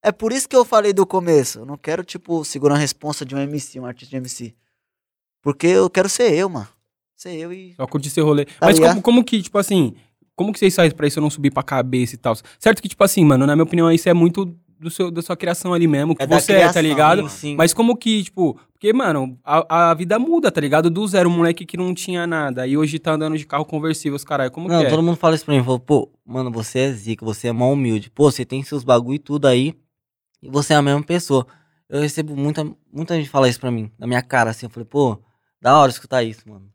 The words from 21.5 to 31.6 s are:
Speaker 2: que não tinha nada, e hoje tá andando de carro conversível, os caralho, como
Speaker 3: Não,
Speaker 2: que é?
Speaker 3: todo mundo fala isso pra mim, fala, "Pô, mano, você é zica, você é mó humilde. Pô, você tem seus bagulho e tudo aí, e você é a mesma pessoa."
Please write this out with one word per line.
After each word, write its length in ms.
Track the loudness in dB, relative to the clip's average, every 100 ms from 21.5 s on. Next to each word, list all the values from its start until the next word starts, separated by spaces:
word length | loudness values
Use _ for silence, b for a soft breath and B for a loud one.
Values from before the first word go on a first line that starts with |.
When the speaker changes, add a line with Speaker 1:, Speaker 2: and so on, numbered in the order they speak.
| 0 -8
Speaker 2:
que 100 | -8
não 160 | -6
tinha 320 | -6 -6 -6
nada, 400 | -4 -4 -4 -6 -2
e 80 | 0
hoje 220 | 0 -2
tá 100 | -4
andando 220 | -2 -2 -6
de 80 |
carro 200 | -6 -6
conversível, 500 | -6 -6 -4 -4 -4
os 80 | -8
caralho, 300 | -6 -4 -4
como 160 | -6 -2
Speaker 3:
Não, 100 | 0
Speaker 2:
que 80 | 2
é? 20 |
Speaker 3:
todo 120 | 2
mundo 140 | 0 2
fala 180 | 2
isso 100 | 0
pra 100 | 2
mim, 100 | 0
fala, 160 | 2 -2
"Pô, 280 | 2 0 0 _
mano, 280 | _ -8 -6
você 260 | -6 -6 -2
é 140 | -2
zica, 320 | -4 -8 -8
você 240 | -6 -6 -4
é 40 |
mó 200 | 0 0
humilde. 360 | 2 0 -2 -6
Pô, 200 | 2 2
você 140 | 2
tem 180 | -6 -8
seus 220 | -8 -8
bagulho 320 | 2 2 2 -8
e 20 |
tudo 300 | -6 0 2
aí, 260 | 2 0 -6 _ _ _ _ _ _
e 80 | -6
você 240 | -4 2
é 20 | 2
a 60 |
mesma 200 | 2 0
pessoa." 420 | -2 -6 0 -2 -2 b